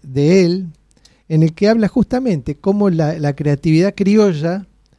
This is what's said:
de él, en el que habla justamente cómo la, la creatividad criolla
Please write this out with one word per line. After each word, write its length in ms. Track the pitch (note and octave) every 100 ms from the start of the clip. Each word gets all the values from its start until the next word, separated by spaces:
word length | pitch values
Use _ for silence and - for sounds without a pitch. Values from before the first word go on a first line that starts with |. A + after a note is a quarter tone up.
de 420 | D3 C3 D3 F#3+
él, 240 | F3 F#3 F3 - _ _ _ _ -
en 140 | D#3+
el 100 | D#3+
que 160 | D#3+ G3+
habla 200 | A3+ G3+
justamente 640 | - - B3+ C4 E3 B2 C#3+
cómo 340 | G3 G3+ G3+
la, 280 | E3 D3+ D#3+
la 160 | C#3+
creatividad 600 | C#3+ D3 C#3 E3 D#3 F#3+
criolla 720 | - G3 G#3+ G#3 D#3 E3 F#3 G3 _ _